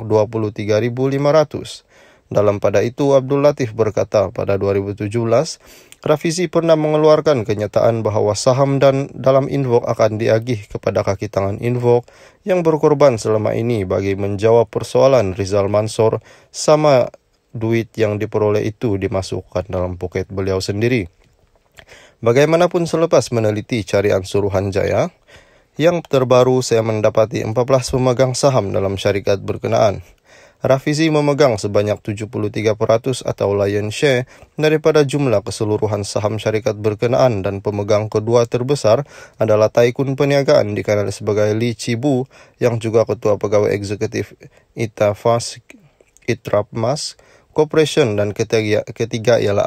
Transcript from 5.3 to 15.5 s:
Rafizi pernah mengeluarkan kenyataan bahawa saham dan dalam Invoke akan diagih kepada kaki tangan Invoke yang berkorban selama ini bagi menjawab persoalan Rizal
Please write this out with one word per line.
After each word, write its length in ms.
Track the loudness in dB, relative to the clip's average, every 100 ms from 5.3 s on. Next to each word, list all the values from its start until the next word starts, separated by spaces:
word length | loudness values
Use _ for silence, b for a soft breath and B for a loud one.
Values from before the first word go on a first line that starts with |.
| 0 0 -8 B B B B -2
Rafizi 400 | -2 -2 -4 -2
pernah 320 | 0 2 2
mengeluarkan 640 | 2 2 4 4 2 0
kenyataan 640 | 0 -4 -2 2 2 2 0
bahawa 320 | 0 0 0
saham 400 | 0 2 2 2
dan 320 | 2 2 -4 -2
dalam 320 | 2 2 2
Invoke 400 | -2 0 0 0
akan 320 | 0 0 0
diagih 480 | 0 0 0 -8 -8
kepada 320 | -6 -4 -2
kaki 240 | -2 -4 -4
tangan 320 | -4 -4 -4
Invoke 480 | -4 -2 2 2 0 b b b -2
yang 160 | 0
berkorban 560 | 2 2 2 6 4 4
selama 400 | 0 0 0 -2
ini 240 | -2 -2
bagi 320 | -2 -2 -2
menjawab 560 | -2 -4 0 4 4 2
persoalan 640 | -2 -2 2 4 4 2
Rizal 400 | -2 -2